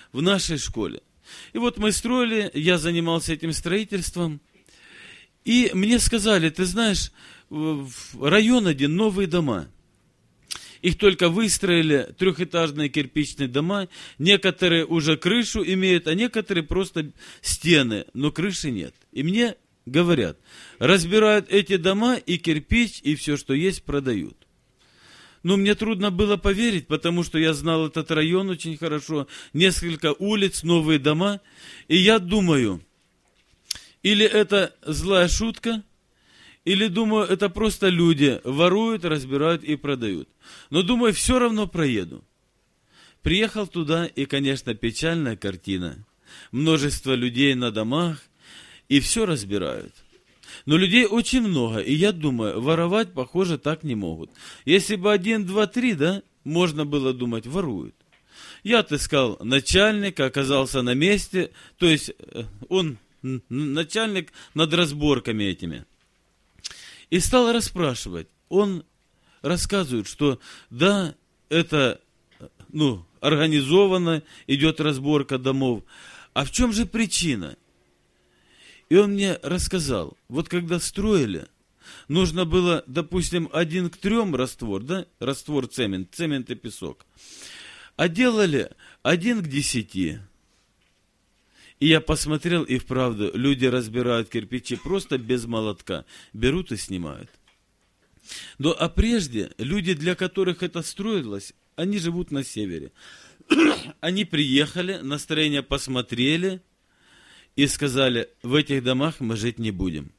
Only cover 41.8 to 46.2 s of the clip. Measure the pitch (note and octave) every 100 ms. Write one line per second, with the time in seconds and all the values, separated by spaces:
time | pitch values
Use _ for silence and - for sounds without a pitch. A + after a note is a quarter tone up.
41.8 | D3 A2+ E2+ B1+ - _ _ _ _ _
42.8 | _ _ - _ D3+ F3+ A3 G#3+ G3 F3
43.8 | D3+ E3 E3+ - C#3 C#3 C#3 C3+ - A2
44.8 | A#2 A2 D#3+ E3 C#3 G#2+ G2+ F#2 - F#2+
45.8 | F2 C2+ - _